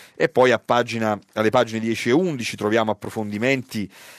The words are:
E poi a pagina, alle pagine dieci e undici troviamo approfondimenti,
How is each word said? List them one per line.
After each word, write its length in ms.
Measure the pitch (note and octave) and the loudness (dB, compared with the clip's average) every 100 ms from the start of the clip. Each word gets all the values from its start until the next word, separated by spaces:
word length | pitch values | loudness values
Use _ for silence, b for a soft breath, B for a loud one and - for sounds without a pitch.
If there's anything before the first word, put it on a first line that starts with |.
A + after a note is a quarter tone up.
| B - | B -4
E 120 | E3 | 0
poi 240 | - B2+ | 4 4
a 80 | A2+ | 4
pagina, 580 | - A#2+ A#2 A2+ A2 G2+ _ | 2 0 0 -2 -2 -2 _
alle 180 | A2 G#2+ | -2 2
pagine 300 | B2+ A2+ A2+ | 2 0 -2
dieci 280 | A2+ A2 A#2 | -4 -2 2
e 40 | |
undici 440 | C#3 F#3 C3+ A2 - | 2 2 -4 -8 -4
troviamo 360 | G#2 A2+ A2 | 0 0 0
approfondimenti, 960 | G#2 G#2+ A2+ G#2 G#2 B2+ C3+ A2+ A2 F#2 B B | -4 -6 -8 -6 -2 0 0 -4 -8 -8 B B